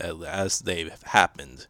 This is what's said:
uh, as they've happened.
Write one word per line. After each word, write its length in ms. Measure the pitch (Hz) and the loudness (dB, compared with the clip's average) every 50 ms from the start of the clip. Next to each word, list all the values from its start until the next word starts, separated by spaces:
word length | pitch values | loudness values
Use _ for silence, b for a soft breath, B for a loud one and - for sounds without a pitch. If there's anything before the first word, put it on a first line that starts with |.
| - | -6
uh, 200 | 87 80 80 82 | -6 -6 -8 -8
as 380 | 73 80 95 98 95 - - | -6 -4 -2 -2 0 -2 -2
they've 320 | - - 92 87 82 80 - - - | -2 -2 -2 -2 -4 -6 -8 -14 -6
happened. 640 | - - 107 92 82 - - 73 67 64 65 - - | 4 6 6 6 6 4 -6 -16 -16 -16 -18 -20 -20